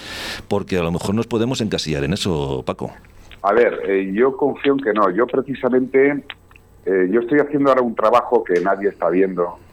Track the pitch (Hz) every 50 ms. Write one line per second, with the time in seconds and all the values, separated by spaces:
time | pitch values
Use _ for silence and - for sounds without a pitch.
0 | - - - - - - - - - - 101 101 90 - 95 90 85 85 87 -
1 | - 98 101 113 113 - 120 107 117 123 131 - 113 98 92 82 - 78 76 71
2 | 69 69 90 - - 101 85 73 71 69 67 65 - - 92 - - - - -
3 | - - - - - - - - - 98 104 120 117 98 - - - 95 98 95
4 | 98 95 95 107 127 135 131 - 143 139 - - - 143 139 139 139 110 101 107
5 | 104 92 90 101 123 123 - 135 123 - 127 - - 123 123 127 131 127 - 135
6 | 139 143 147 139 - - - - - - - - - - - - - - 95 95
7 | 92 92 101 120 117 - 147 147 139 143 151 143 139 139 131 127 123 120 107 -
8 | 107 107 117 120 - - 123 113 - - 87 87 87 98 98 95 101 98 - -
9 | - 85 87 92 92 95 92 87 87 87 - - - -